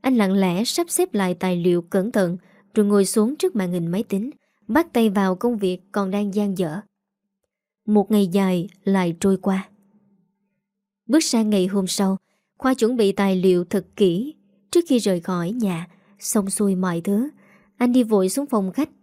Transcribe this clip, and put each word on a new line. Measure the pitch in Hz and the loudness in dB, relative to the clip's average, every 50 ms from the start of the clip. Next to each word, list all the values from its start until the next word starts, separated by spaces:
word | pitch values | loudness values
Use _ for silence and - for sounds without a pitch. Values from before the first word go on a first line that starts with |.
Anh | - 294 262 | 0 2 2
lặng | 233 208 185 190 | 2 2 4 4
lẽ | 202 190 185 170 180 233 | 2 2 2 2 0 -2
sắp | - - - 349 339 | -2 -2 -2 -2 -2
xếp | - - 359 359 - | 0 -2 -2 0 0
lại | 208 196 180 180 | -2 0 0 -2
tài | 175 - 185 180 | -2 -2 -2 -2
liệu | 175 170 180 175 175 | 0 2 2 2 2
cẩn | 170 170 - 196 185 220 | -2 _ -2 -2 -2 0
thận, | - 214 190 170 175 175 _ _ _ _ _ _ _ | 0 0 0 0 -2 -6 _ _ _ _ _ _ _
rồi | 220 208 | 0 2
ngồi | 202 202 202 196 | 4 4 2 2
xuống | 190 - 226 208 233 294 | 2 2 0 0 0 -2
trước | - - 370 370 | -2 -4 -2 -2
màn | 220 185 180 | -2 -4 -2
hình | 175 180 170 | -2 -4 -2
máy | 165 170 196 233 | -2 -4 -4 -4
tính, | _ 202 190 214 269 302 _ _ _ _ _ _ | _ -4 -4 -4 -6 -10 _ _ _ _ _ _
bắt | - 220 294 339 330 _ | -2 0 0 0 2 _
tay | 240 226 220 | 0 2 2
vào | 190 208 196 190 185 | 2 2 0 0 0
công | 185 - 240 247 | 0 -2 -4 -2
việc | 214 202 185 180 180 _ _ | 0 -2 -2 -4 -4 _ _
còn | - 208 196 190 | -6 -4 -4 -2
đang | 185 202 208 202 185 | -2 -4 -4 -2 -2
dang | 214 208 202 190 | -2 -2 -2 -2
dở. | 175 185 160 147 190 208 _ _ _ _ _ _ _ _ _ _ _ _ _ _ _ _ _ _ _ _ | -4 -4 -4 -4 -10 -12 _ _ _ _ _ _ _ _ _ _ _ _ _ _ _ _ _ _ _ _
Một | - 208 208 202 208 | 2 2 2 2 4
ngày | 220 208 196 | 2 2 2
dài | 180 170 202 196 185 185 175 170 202 - _ _ | 2 2 0 2 2 0 -2 -2 -6 -10 _ _
lại | 196 196 190 180 175 165 170 | 0 0 2 0 -2 -4 0
trôi | - 196 190 | 0 0 0
qua. | 185 190 196 190 190 190 - _ _ _ _ _ _ _ _ _ _ _ _ _ _ _ _ _ _ _ _ _ _ _ _ _ _ _ | 2 0 -2 -2 -2 -4 -8 _ _ _ _ _ _ _ _ _ _ _ _ _ _ _ _ _ _ _ _ _ _ _ _ _ _ _
Bước | - 233 320 320 | 0 0 0 0
sang | - - 226 220 214 | 2 0 0 0 2
ngày | 208 196 180 | 2 0 0
hôm | 190 196 202 190 | 0 0 -2 -2
sau, | 185 - - 202 190 190 185 _ _ _ _ _ _ _ | -2 -2 -2 0 0 0 -4 _ _ _ _ _ _ _
Khoa | _ - 262 262 | _ -2 -2 0
chuẩn | 262 220 214 254 | 2 0 0 2
bị | 240 214 196 | 2 0 0
tài | 196 196 196 196 190 | 2 0 0 0 0
liệu | 185 180 190 180 175 175 | 2 2 2 2 2 0
thật | 175 - 196 180 _ _ | -2 -4 -4 -4 _ _
kỹ. | - 214 185 170 180 240 294 311 _ _ _ _ _ _ _ | 0 2 2 2 0 -4 -6 -10 _ _ _ _ _ _ _
Trước | - 349 339 | 0 0 2
khi | 339 277 | 2 0
rời | 240 202 208 185 175 | 2 2 0 -2 -2
khỏi | 170 - 185 175 170 170 | -2 -4 -4 -4 -4 -4
nhà, | 220 254 226 196 175 165 175 - _ _ _ _ _ _ | -4 -2 -2 -2 -2 -4 -8 -14 _ _ _ _ _ _
xong | - - - 220 196 196 | -10 -2 -2 -2 -2 -2
xuôi | - - 214 196 190 | -4 -2 0 0 0
mọi | 180 185 185 170 170 | 0 -2 -2 -4 -4
thứ, | 170 202 202 208 247 294 - _ _ _ _ _ _ _ _ | -2 -2 -2 -2 -2 -4 -6 _ _ _ _ _ _ _ _
anh | _ 240 247 | _ 0 2
đi | 247 254 247 | 2 2 2
vội | 220 220 202 190 190 | 4 2 2 2 2
xuống | - 269 285 | -2 -4 -4
phòng | 285 - 214 196 190 | -2 -2 -2 -2 -2
khách. | 180 - 294 - _ _ | -2 -4 -4 -4 _ _